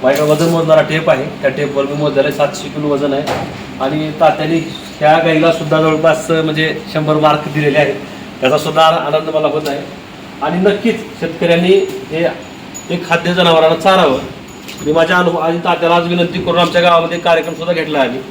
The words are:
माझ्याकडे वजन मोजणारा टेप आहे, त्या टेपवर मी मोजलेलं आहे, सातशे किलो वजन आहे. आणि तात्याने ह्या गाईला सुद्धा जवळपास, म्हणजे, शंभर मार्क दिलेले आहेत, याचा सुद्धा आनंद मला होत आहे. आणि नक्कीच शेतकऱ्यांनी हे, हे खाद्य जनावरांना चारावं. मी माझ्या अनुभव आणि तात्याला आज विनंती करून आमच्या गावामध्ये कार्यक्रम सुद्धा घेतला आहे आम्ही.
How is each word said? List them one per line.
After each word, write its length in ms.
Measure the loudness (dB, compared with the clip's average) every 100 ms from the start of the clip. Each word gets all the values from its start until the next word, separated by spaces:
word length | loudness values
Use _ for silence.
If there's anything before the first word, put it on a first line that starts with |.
माझ्याकडे 300 | 2 2 2
वजन 160 | 2 2
मोजणारा 320 | 2 4 4
टेप 280 | 4 0 2
आहे, 320 | 0 0 -2
त्या 80 | -2
टेपवर 360 | -2 -4 -2 -2
मी 80 |
मोजलेलं 340 | -2 0 2 0
आहे, 100 | 2
सातशे 320 | -2 -2 -8
किलो 180 | -6 -2
वजन 260 | 0 0
आहे. 100 | -2 -2 -4 -6 -10 -14 -6
आणि 280 | -2 -2 -4 2
तात्याने 380 | 2 2 0 -2 -4 -10 -14 0
ह्या 200 | 4 4
गाईला 320 | 4 2 2
सुद्धा 300 | 2 0 2
जवळपास, 500 | 2 2 2 0 0
म्हणजे, 500 | 0 0 0 -2 -2 -6
शंभर 200 | -4 0
मार्क 400 | 2 4 2 -2
दिलेले 240 | -2 0 2
आहेत, 180 | 0 -2 -8 -16 -16 -4
याचा 140 | 0 0
सुद्धा 240 | 0 4
आनंद 540 | 4 4 0 -2 0 0
मला 120 | 0
होत 140 | -2 -4
आहे. 140 | -6 -8 -14 -18 -18 -18 -8 -4
आणि 140 | 2
नक्कीच 360 | 2 2 0 -2
शेतकऱ्यांनी 760 | -6 -8 -8 -2 0 2 4 4 2 -6 -8
हे, 140 | -2 -2 -4 -14 -18 -16 -16 -8
हे 140 | -6 0
खाद्य 240 | 0 0
जनावरांना 420 | 2 4 6 4 4
चारावं. 440 | 2 4 4 2 -4 -12 -16 -18 -16 -10 -2
मी 60 |
माझ्या 260 | 2 2 2
अनुभव 220 | 2 0
आणि 200 | -2 -2
तात्याला 360 | 0 0 2 2
आज 120 | 2
विनंती 340 | 0 -2 -2
करून 180 | -2 0
आमच्या 220 | 2 2
गावामध्ये 380 | 4 4 2 -2
कार्यक्रम 340 | 0 0 0
सुद्धा 200 | -8 -4
घेतला 260 | -2 -2 0
आहे 80 | -2
आम्ही. 140 | -2 -10